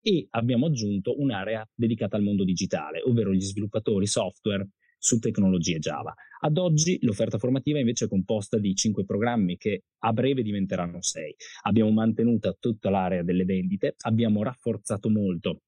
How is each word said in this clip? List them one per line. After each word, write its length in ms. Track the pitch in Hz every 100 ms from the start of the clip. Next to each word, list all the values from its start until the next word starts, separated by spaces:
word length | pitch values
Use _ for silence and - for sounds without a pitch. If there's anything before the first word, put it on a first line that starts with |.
E 260 | - 180 -
abbiamo 360 | 117 120 120 156
aggiunto 540 | 135 104 101 98 135
un'area 440 | 139 104 95 110 110
dedicata 440 | - 117 107 98 107
al 80 |
mondo 180 | 104 101
digitale, 580 | 95 90 95 87 76 82
ovvero 320 | 127 120 98
gli 80 | 95
sviluppatori 680 | 98 101 104 113 107 101 104
software 600 | - 95 - 110 101 98 _ _ _
su 200 | - 117
tecnologie 600 | 117 110 95 92 82 82
Java. 360 | 78 71 73 - - -
Ad 160 | 156 156
oggi 400 | 180 151 156 185
l'offerta 340 | 120 101 110 110
formativa 420 | 123 131 - 147
invece 280 | 117 117 107
è 20 |
composta 500 | 95 92 110 98 113
di 160 | 101
cinque 300 | 95 110 104
programmi 540 | 98 101 117 120 92 87
che 240 | 107 98 _ _
a 140 | 113
breve 280 | 117 127 139
diventeranno 600 | 107 104 95 95 87 87
sei. 320 | - - 76 - - -
Abbiamo 260 | 107 104 110
mantenuto 680 | 110 113 104 113 117 - 92
tutta 300 | 123 107 104
l'area 340 | 98 90 92
delle 220 | 87 92
vendite, 520 | 92 95 92 98 143 -
abbiamo 420 | 123 113 113 107
rafforzato 680 | 107 127 - 107 - 101 113
molto 500 | 107 98 87 98 -